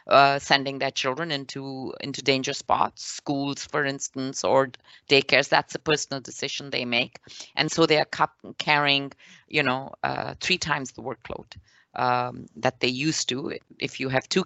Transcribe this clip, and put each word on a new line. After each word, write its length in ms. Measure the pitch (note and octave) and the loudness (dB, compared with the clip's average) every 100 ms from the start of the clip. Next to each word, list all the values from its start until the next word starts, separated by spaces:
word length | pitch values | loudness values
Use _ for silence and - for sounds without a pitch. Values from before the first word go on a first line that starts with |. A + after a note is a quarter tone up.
| - | 4
uh, 320 | C3 C#3 C#3+ | 6 6 4
sending 400 | - C#3+ C3+ C3+ | 2 2 2 -4
their 100 | C3+ | -4
children 400 | - C3+ B2+ E3+ | -2 -2 -2 -4
into, 640 | C#3+ C3 C#3+ C3+ C3 B2+ - | -4 -6 -10 -8 -8 -8 -8
into 200 | C#3+ C3+ | -8 -4
danger 320 | C#3 C3+ C3 | 2 2 2
spots, 520 | C#3 - G#2 G#2+ - | -4 0 2 2 -2
schools, 600 | - - - C#3 C#3 C3+ | -12 -10 -4 -2 -2 -4
for 200 | - D3+ | -4 -2
instance, 580 | C#3 C3+ - C3+ C3 B2+ | -2 -2 -6 -6 -6 -2
or 260 | F#2 C3 C3+ - _ - - | 2 4 2 -2 _ -10 4
daycares. 400 | C#3 - C3 C#3 | 4 6 4 6
That's 280 | D#3 - - | 2 2 -4
a 20 | |
personal 420 | - D3+ - C#3 | 0 0 0 -8
decision 500 | A#2+ - C#3 - C#3+ | -10 -8 -8 -8 -6
they 140 | C3 | -6
make. 360 | B2 A#2+ - - - - - | 0 0 0 -6 -20 -18 -8
And 160 | - D3+ | -2 0
so 160 | - E3 | 4 4
they 120 | D3+ | 4
are 80 | D3 | 2
cu-, 480 | - D3+ _ G2+ - | 0 -2 _ -16 -6
carrying, 540 | - D3 C#3+ C#3 C#3 - - - - | 2 4 4 2 -2 -12 -20 -20 -6
you 160 | D3+ | 0
know, 300 | C3+ C3 C#3 - | 0 0 -4 -6
uh, 320 | - C3+ - - | -4 -4 -6 -4
three 180 | - F3+ | -2 -2
times 320 | E3+ D3 B2+ | -2 -4 -6
the 120 | - | -10
workload, 540 | A#2 - - - - - - _ _ | -10 -10 -10 -12 -14 -20 -20 _ _
um, 520 | - B2+ B2 B2 B2 - - | -2 0 0 -2 -8 -14 -2
that 240 | B2+ - | -2 0
they 80 | B2+ | 0
used 400 | B2+ D3+ D3+ - | 0 0 -2 -2
to. 280 | B2+ - - - - | -4 -6 -10 -12 -10
If 220 | - - | -8 -6
you 80 | C3 | -2
have 200 | C3 - | 0 0
two 160 | F#3+ | 0